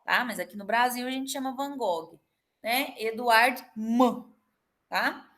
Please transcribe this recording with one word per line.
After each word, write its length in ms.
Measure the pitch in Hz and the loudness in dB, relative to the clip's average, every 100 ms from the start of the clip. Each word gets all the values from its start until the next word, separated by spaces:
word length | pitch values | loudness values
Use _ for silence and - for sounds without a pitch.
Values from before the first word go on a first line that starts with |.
| - | -2
tá? 180 | 185 | 0
Mas 160 | 247 196 | 0 -4
aqui 160 | 180 208 | -8 -10
no 100 | 196 | -2
Brasil 420 | 226 247 247 247 | 2 2 0 -4
a 40 | |
gente 200 | 262 269 | -6 -6
chama 240 | 269 262 254 | -6 -6 -6
Van 200 | 277 277 | -8 -4
Gogh, 440 | 226 170 165 - _ _ _ _ | -2 -2 -4 -16 _ _ _ _
né? 300 | 214 240 277 - | -4 -2 -2 -4
Eduard 680 | 220 220 247 226 240 247 - - | -6 -2 4 6 6 2 -6 -10
Munch, 520 | 220 233 254 220 - _ _ _ _ _ _ | -2 4 4 4 -6 _ _ _ _ _ _
tá? 420 | 180 233 - - | -2 -2 -2 -10